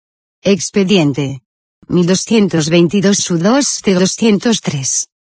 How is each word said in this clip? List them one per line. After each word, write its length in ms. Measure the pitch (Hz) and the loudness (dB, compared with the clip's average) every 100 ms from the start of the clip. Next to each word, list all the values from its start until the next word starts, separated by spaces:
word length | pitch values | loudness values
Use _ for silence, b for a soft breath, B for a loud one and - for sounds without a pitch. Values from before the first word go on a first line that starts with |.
| _ _ _ _ | _ _ _ _
Expediente 1000 | 180 196 - 202 190 196 147 135 139 131 - _ _ _ - | -2 0 -2 -2 2 2 2 0 -4 -8 -16 _ _ _ -4
mil 180 | 170 175 | 0 2
doscientos 600 | 190 - 226 196 165 151 | 0 0 2 2 0 2
veintidós 640 | 170 170 202 190 202 - | 2 2 2 0 0 -2
U 60 | 170 | -2
dos 420 | 185 269 262 - - | 0 0 0 -2 -2
de 80 | |
doscientos 640 | 180 185 - 226 202 240 208 | 0 0 0 0 2 0 -2
tres. 460 | - 143 131 - - _ | -4 -6 -4 -6 -6 _